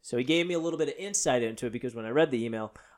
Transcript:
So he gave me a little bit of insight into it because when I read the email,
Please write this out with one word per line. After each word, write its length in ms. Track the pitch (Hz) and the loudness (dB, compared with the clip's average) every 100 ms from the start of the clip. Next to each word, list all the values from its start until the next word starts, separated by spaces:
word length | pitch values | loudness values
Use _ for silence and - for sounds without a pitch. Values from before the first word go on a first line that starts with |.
So 140 | - 120 | -2 -2
he 60 | |
gave 240 | 127 165 175 | 4 2 4
me 80 | |
a 60 | 170 | 0
little 180 | 170 160 | 0 0
bit 80 | 143 | -2
of 60 | 151 | -2
insight 440 | 196 202 160 127 | -4 0 2 2
into 240 | 113 110 123 | 0 -2 -4
it 60 | |
because 240 | 120 127 117 | -4 -6 -6
when 80 | |
I 60 | 110 | 0
read 200 | 135 160 | 2 4
the 140 | 123 | 2
email, 280 | 113 113 110 - - | -2 -4 -6 -10 -20